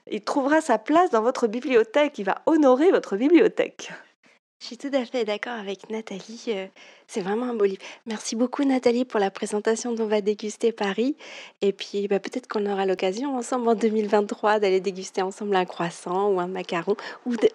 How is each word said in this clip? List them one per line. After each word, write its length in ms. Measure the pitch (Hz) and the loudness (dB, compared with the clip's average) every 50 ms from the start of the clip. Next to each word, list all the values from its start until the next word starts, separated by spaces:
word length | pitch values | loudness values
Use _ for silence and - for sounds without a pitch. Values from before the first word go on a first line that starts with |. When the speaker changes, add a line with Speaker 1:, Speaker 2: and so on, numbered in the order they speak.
| - - | -12 -8
Speaker 1:
il 120 | - 208 | -8 -8
trouvera 400 | - - - 285 254 285 302 320 | -4 -2 -2 0 2 2 2 2
sa 160 | 311 - 226 | 2 2 0
place 320 | 214 - - 302 339 370 349 | 0 2 2 4 4 4 4
dans 120 | - 220 | 2 2
votre 260 | 214 247 - - 247 | 2 0 0 0 -2
bibliothèque, 680 | 214 202 247 269 269 254 220 226 - - 294 294 285 285 | -2 -2 -2 -2 2 4 4 4 4 2 2 2 0 -2
il 60 | - 196 | -4 -4
va 180 | 190 - - - | -2 -2 0 2
honorer 440 | 277 320 320 294 262 254 247 320 381 | 2 4 6 6 6 6 6 6 6
votre 280 | 285 175 - - 196 | 4 4 2 0 -2
bibliothèque. 760 | 196 254 302 349 294 190 175 - - - - - - - - - - - _ _ _ _ _ _ _ _ _ _ - | 2 4 6 8 8 6 6 4 0 -4 -4 -4 -12 -16 -16 -16 -18 -20 _ _ _ _ _ _ _ _ _ _ -20
Speaker 2:
Je 60 | - | -18
suis 100 | - 240 | -18 -14
tout 140 | 240 - 277 269 | -12 -6 -2 -2
à 120 | 269 233 | -2 -2
fait 200 | - - 247 220 | -2 -2 -2 -2
d'accord 280 | 214 208 208 - 247 240 | -2 -4 -6 -6 -8 -10
avec 360 | 220 196 202 196 190 - - | -8 -8 -8 -10 -10 -10 -10
Nathalie, 520 | 220 220 220 - 202 185 180 - 226 233 - | -10 -8 -8 -10 -12 -12 -12 -14 -16 -10 -6
euh, 180 | 247 214 190 190 190 _ - - - - - _ | -6 -6 -6 -6 -10 _ -20 -20 -20 -20 -20 _
c'est 120 | - - 226 | -10 -6 -6
vraiment 280 | 175 190 208 233 254 | -4 -2 -2 -2 -4
un 60 | 247 233 | -4 0
beau 120 | 214 202 | 0 0
livre. 160 | 196 190 - - - - - - | 0 0 -2 -12 -16 -18 -14 -10
Merci 300 | 233 214 214 - - 240 | -10 -10 -8 -8 -6 -2
beaucoup 260 | 220 254 240 - - 285 | 0 -2 0 0 0 2
Nathalie 400 | 269 262 254 - 240 233 240 254 | 2 2 4 4 2 2 2 0
pour 160 | - - 214 | 0 0 0
la 100 | 196 196 | 0 0
présentation 640 | - - 214 202 214 208 - 220 226 226 240 240 | -2 -4 -6 -4 -4 -2 0 0 -2 -2 -2 -4
d'On 160 | 233 220 226 | -4 -2 -2
va 140 | 208 214 214 | 0 0 0
déguster 500 | 196 214 208 202 220 208 - - 233 226 | 0 0 -2 -2 -4 -10 -6 -2 -2 -2
Paris. 460 | 220 - 208 196 190 214 240 269 302 - - - - - - - - - | 0 0 -4 -2 -2 -2 -2 -2 -2 -6 -10 -18 -18 -18 -18 -18 -8 -2
Et 120 | 202 196 196 | -2 -2 -2
puis 340 | - - - - 202 202 | -2 -6 -8 -6 -4 -2
bah, 120 | 202 202 190 | 0 -2 -2
peut-être 280 | - - - 254 - | -2 -4 -8 -10 -8
qu'on 180 | - - 220 202 | -6 -4 -4 -2
aura 200 | 202 202 190 196 | -2 -2 -2 0
l'occasion 500 | 190 185 185 196 185 185 226 277 285 262 | 0 0 0 -2 -2 -2 -2 -4 -4 -4
ensemble 320 | 247 233 - 269 247 233 | -4 -4 -4 -4 0 2
en 80 | 233 233 | 2 2
deux 140 | 196 226 220 | 2 2 0
mille 180 | 214 220 214 | 2 0 0
vingt-trois 520 | 202 214 208 208 208 233 - - 208 214 214 | 2 2 2 2 0 -2 -2 2 2 2 4
d'aller 200 | 208 190 185 190 | 4 2 2 2
déguster 420 | 180 202 180 190 185 - - 202 | 0 -2 -6 -6 -10 -8 -4 -4
ensemble 340 | 185 190 - - 214 208 196 | -4 -4 -4 -6 -2 0 0
un 80 | 185 180 | 0 0
croissant 680 | 180 - - 170 170 - - - 180 180 190 202 208 | 0 -4 -6 -6 -6 -6 -8 -8 -4 -2 0 2 2
ou 80 | 190 180 | 2 0
un 80 | 175 | 0
macaron 480 | 180 190 185 180 - 185 170 165 196 208 - - - - - - | -4 -4 -8 -6 -6 -6 -4 -2 -2 -2 -4 -4 -14 -14 -10 -6
ou, 100 | 247 233 | -6 -2
de, 140 | - - - | 2 2 2